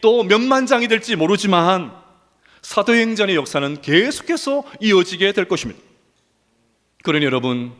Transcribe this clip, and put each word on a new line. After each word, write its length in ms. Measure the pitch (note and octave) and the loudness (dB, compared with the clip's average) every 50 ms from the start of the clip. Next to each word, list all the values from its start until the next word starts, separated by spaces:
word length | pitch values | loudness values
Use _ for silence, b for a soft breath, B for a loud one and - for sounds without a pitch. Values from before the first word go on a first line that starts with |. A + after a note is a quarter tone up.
또 220 | - A3 A3+ A#3+ A3 | 2 2 4 4 4
몇만 420 | F#3 G3+ A3 A#3+ C4 C4+ C4 C4 | 2 2 2 2 2 2 0 2
장이 220 | B3 C4+ A#3+ A#3 A#3 | 2 0 0 2 0
될지 280 | A3+ A3+ - - A3+ | -2 -2 -2 -2 -2
모르지만 800 | F3 D#3 D#3+ G3+ G3 - G3+ F#3+ F3 E3 F3 F#3+ F#3 F3 B2 G#2 - - _ _ _ _ _ _ _ b b b b | 0 0 0 0 0 0 2 2 2 4 2 2 0 -2 -8 -14 -20 -20 _ _ _ _ _ _ _ b b b b
사도행전의 720 | b - - - G3+ - A#3 A#3 A3+ A3+ A3+ G#3+ G#3 G3 F#3+ | b -8 -4 -2 0 2 2 2 0 0 -2 -2 -2 0 2
역사는 460 | D#3 C3+ - - D3+ C#3 C#3 D3 C#3+ | 0 0 0 -2 -4 -4 -4 -6 -8
계속해서 840 | - - C#3+ E3+ G#3+ C4+ D4 - - - E4 D#4 - C#4 C#4 C#4+ C#4 B B B | -4 0 2 2 2 2 -2 -6 -6 -6 -6 -4 -4 -4 -4 -4 -4 B B B
이어지게 520 | G#3 G#3+ G3+ F#3+ F3+ F3+ F#3 E3+ F#3+ G3 G3+ | -2 2 2 2 2 0 -2 -2 -2 -2 0
될 140 | - F#3 F3+ | 0 -2 -2
것입니다. 340 | F#3+ D#3 - A#2 F#2+ - - _ _ _ _ _ _ _ _ _ _ _ _ _ _ _ _ _ _ _ _ _ _ _ - | -2 -4 -6 -8 -12 -16 -20 _ _ _ _ _ _ _ _ _ _ _ _ _ _ _ _ _ _ _ _ _ _ _ -4
그러니 220 | - D#3 D3+ D3 | -2 0 0 0
여러분, 480 | C#3 B2+ B2+ B2 B2+ B2 B2 A#2+ B2 A#2+ - | 0 0 -2 -2 -2 -4 -4 -6 -10 -14 -20